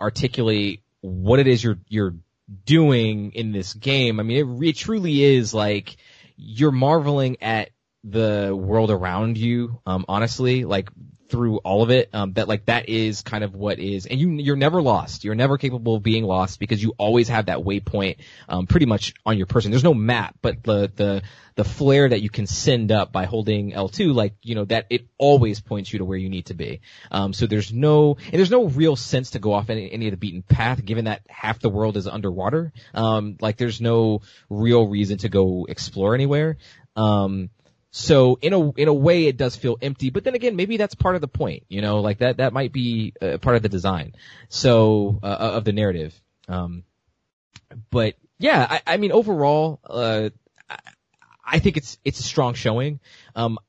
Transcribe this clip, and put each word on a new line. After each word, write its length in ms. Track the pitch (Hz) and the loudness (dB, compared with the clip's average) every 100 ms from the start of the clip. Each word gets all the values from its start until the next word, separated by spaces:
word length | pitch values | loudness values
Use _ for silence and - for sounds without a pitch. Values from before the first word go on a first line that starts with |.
articulate 840 | 107 - 127 127 113 107 101 87 _ _ | -6 -2 -4 -2 0 0 -2 -6 _ _
what 380 | 95 92 95 131 | -10 -4 4 6
it 80 | 131 | 6
is 160 | 120 | 4
you're, 160 | 120 92 - | 2 -2 -4
you're 300 | 107 98 85 - _ - 98 | -2 -2 -4 -16 _ -20 -10
doing 680 | 120 160 151 123 110 107 104 | 2 4 6 4 2 -2 -8
in 220 | - 110 | -8 -6
this 220 | 104 92 | -6 -8
game. 440 | 107 131 139 123 107 | -8 -2 0 0 0
I 60 | |
mean, 120 | 110 123 139 123 | -2 -2 -2 -2
it, 80 | 165 | -2
it 60 | 151 | -2
truly 460 | - 220 180 143 | -4 -4 0 2
is, 320 | 139 131 107 | 4 4 2
like, 420 | 110 104 101 98 - _ _ _ - | 0 0 -2 -6 -18 _ _ _ -20
you're 360 | 107 110 151 | -10 0 2
marveling 680 | 131 135 165 147 143 131 127 | 2 2 2 2 0 0 -2
at 300 | 107 110 104 _ _ _ | -4 -4 -4 _ _ _
the 500 | 104 110 110 104 101 | -6 -2 0 0 -2
world 380 | 98 95 110 110 | -4 0 2 2
around 480 | 98 90 90 110 110 | 0 -2 -2 -2 -2
you, 420 | 117 120 120 117 - | -2 -2 -4 -8 -4
um, 180 | 92 90 | -4 -2
honestly, 560 | 101 113 - 127 127 | -2 -2 -2 0 0
like, 260 | 101 98 98 - - - _ | 0 -4 -4 -12 -20 -20 _
through 300 | 120 120 110 | -2 0 -2
all 260 | - 101 | 0 2
of 60 | 117 | 4
it, 200 | 127 - | 4 2
um, 200 | 110 98 | -2 -4
that, 160 | 95 98 | -2 -2
like, 160 | 104 | -2
that 240 | - 117 - | 0 -2 0
is 340 | 113 110 101 | -2 -2 -4
kind 220 | - 107 | -8 -6
of 100 | 104 | -6
what 240 | 95 101 95 | -6 -4 -4
is, 280 | 95 98 95 | -4 -6 -4
and 120 | 131 | -2
you, 120 | 175 | 0
you're 240 | 151 143 143 | 0 -2 0
never 260 | 139 180 | 2 2
lost. 400 | 139 98 82 - | 2 2 0 -8
You're 140 | 101 110 | -4 0
never 220 | 135 139 | 2 0
capable 360 | 139 120 117 | -2 -4 -2
of 80 | 110 | 0
being 220 | 107 110 | 2 0
lost 340 | 107 92 92 - | 2 0 0 -4
because 240 | 101 110 | -4 -2
you 100 | 110 - | -2 -2
always 300 | 104 120 113 | 2 2 2
have 180 | 113 95 | 0 -2
that 120 | 73 | -2
waypoint, 580 | 87 101 98 104 98 - - - - | -4 -4 -4 -4 -4 -6 -14 -20 -8
um, 180 | 90 90 | -4 2
pretty 200 | 175 131 | 2 2
much 280 | 107 - - | 0 -4 -8
on 120 | - 107 | -2 -2
your 100 | 92 | 0
person. 240 | 120 104 | 0 0
There's 140 | 123 | 2
no 100 | 165 | 4
map, 400 | 127 107 120 92 - | 4 2 0 -2 -6
but 220 | 120 117 | -4 -4
the, 260 | 117 104 98 - | 0 0 0 -2
the, 260 | 101 98 95 - - | -2 -2 -6 -16 -12
the 80 | - | -4
flare 460 | 104 - 139 139 139 | -4 0 4 6 4
that 120 | 113 | 2
you 100 | 107 | -2
can 180 | - 101 | -4 -6
send 420 | - - 123 107 | -2 0 2 2
up 220 | 107 92 | 2 0
by 140 | 95 90 | -2 -2
holding 480 | 113 104 104 101 | -2 -2 -2 -2
L 140 | 98 95 | -6 -6
two, 240 | - 190 | -2 0
like, 220 | 127 101 104 | 2 0 -2
you 140 | 113 113 | -8 -6
know, 80 | |
that 220 | 101 113 104 | -2 -2 -2
it 160 | 120 - - | -6 -6 0
always 420 | 139 143 110 101 | 6 6 4 -2
points 320 | - 104 95 | -6 -8 -6
you 80 | 104 | -6
to 40 | |
where 140 | 95 95 | -6 -6
you 120 | 95 | -6
need 160 | 95 - | -8 -10
to 80 | |
be. 260 | 85 65 - - - - | -10 -10 -12 -16 -20 -8
Um, 200 | - 98 | -4 -4
so 140 | 95 117 | -2 -2
there's 260 | 107 101 | -2 -2
no, 440 | 113 151 151 151 143 | 0 4 6 4 2
and 80 | - | -2
there's 180 | 165 185 | 0 4
no 140 | 247 | 4
real 320 | 208 131 160 135 | 2 2 2 2
sense 360 | - 131 127 | -2 -4 -4
to 60 | 123 | -6
go 140 | 104 | -2
off 180 | 101 104 | 0 -2
any, 220 | 110 98 | -6 -8
any 160 | 110 110 | -6 -6
of 20 | |
the 60 | 92 | -4
beaten 260 | 104 87 | -6 -6
path, 420 | - - 113 127 | 0 2 2 -2
given 200 | 101 110 | -4 -4
that 160 | 110 107 _ | -4 -6 _
half 320 | - 107 113 | -10 -6 -2
the 80 | 117 | -2
world 280 | 101 110 104 | 0 -2 -2
is 120 | 95 | -6
underwater. 640 | 107 98 92 92 151 165 - - | -6 -6 -4 -2 -2 -4 -10 -12
Um, 440 | - 113 110 104 101 | -2 0 0 -2 -6
like, 160 | 110 107 | -4 -2
there's 240 | 120 113 | -4 -2
no 420 | 117 117 113 107 - - - | 2 4 4 0 -4 -20 -10
real 400 | 104 117 120 107 | -2 4 6 4
reason 300 | 101 101 98 | 2 0 -2
to 100 | 107 | -2
go 380 | 98 92 90 87 | 2 2 0 -6
explore 480 | - - 98 98 123 | -10 -10 -2 0 2
anywhere. 400 | 139 143 156 156 - - _ - | 2 0 0 -4 -12 -20 _ 0
Um, 540 | - - 98 98 92 _ _ _ _ | 2 2 0 -4 -8 _ _ _ _
so 460 | - - 143 127 127 | -6 4 6 6 4
in 120 | 156 | 2
a, 180 | 190 147 | 2 0
in 120 | 135 151 | 2 2
a 80 | |
way, 320 | 147 147 175 156 | 4 4 4 4
it 100 | 123 | 2
does 200 | - - | -2 -2
feel 200 | 127 117 | -4 -2
empty. 280 | 139 135 131 | -4 -4 -4
But 120 | 143 | -2
then 140 | 254 247 | -2 -2
again, 180 | 247 | -2
maybe 220 | 190 196 226 | -2 -2 -2
that's 180 | 208 | -2
part 220 | - 185 185 | 0 0 0
of 40 | |
the 60 | 143 | -2
point, 380 | - 131 73 - | -4 -6 -6 -10
you 140 | 98 | -4
know, 180 | 104 104 | 0 0
like, 180 | 104 104 | 0 0
that, 180 | 127 123 | 0 0
that 160 | 131 | -2
might 200 | 127 131 | -2 -4
be, 420 | 139 123 117 107 - | -4 -4 -2 -6 -6
uh, 180 | 92 69 | -6 -2
part 180 | - 120 | 2 2
of 60 | |
the 60 | 107 | 2
design, 460 | 95 95 90 78 - - - - | -2 -2 -2 -6 -14 -20 -20 -14
so, 720 | - 131 117 110 107 101 104 | -2 4 6 6 4 0 -2
uh, 20 | 101 | -4
of 380 | 98 110 104 | -2 -2 -2
the 80 | 110 | -2
narrative. 420 | 104 104 87 76 - _ _ - | 0 0 -2 -6 -12 _ _ -10
Um, 380 | 90 87 87 - _ _ _ _ _ _ - _ - 107 | -8 -6 -10 -16 _ _ _ _ _ _ -20 _ -20 -6
but 240 | 123 107 - _ - | -2 -2 -4 _ -4
yeah, 260 | 240 233 123 | 2 4 2
I, 240 | 156 - | 0 -2
I 20 | 180 | -2
mean, 140 | 202 | 2
overall, 720 | 214 214 175 143 151 160 151 | 2 2 2 2 2 0 -4
uh, 460 | - 120 117 110 107 - _ _ - | -10 -4 -2 -2 -2 -6 _ _ -20
I, 80 | - - _ _ _ _ _ | -20 -20 _ _ _ _ _
I 140 | 120 156 | -4 0
think 200 | 202 151 | 2 0
it's, 200 | - - | -6 -8
it's 160 | 135 - | -8 -6
a 20 | |
strong 320 | - - 127 | -6 0 0
showing. 460 | 123 120 113 143 147 _ - - | 0 -2 -2 -2 -6 _ -20 -14
Um, 240 | 113 117 113 | -4 -4 -4